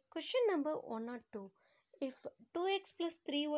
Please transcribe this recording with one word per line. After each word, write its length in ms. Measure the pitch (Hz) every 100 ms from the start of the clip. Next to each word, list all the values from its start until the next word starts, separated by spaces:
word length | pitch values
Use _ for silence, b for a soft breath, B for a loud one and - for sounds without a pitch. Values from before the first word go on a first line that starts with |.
| _ 330
கொஸ்டின் 340 | 311 508 466
நம்பர் 260 | 349 294 311 - 226
ஒன் 80 |
நாட் 240 | 233 240 -
டூ. 140 | 208 196 _ b b b - 269
If 100 | - - - -
two 120 | 339 370 392
X 120 | 392 -
plus 160 | 339 - -
three 180 | 285 294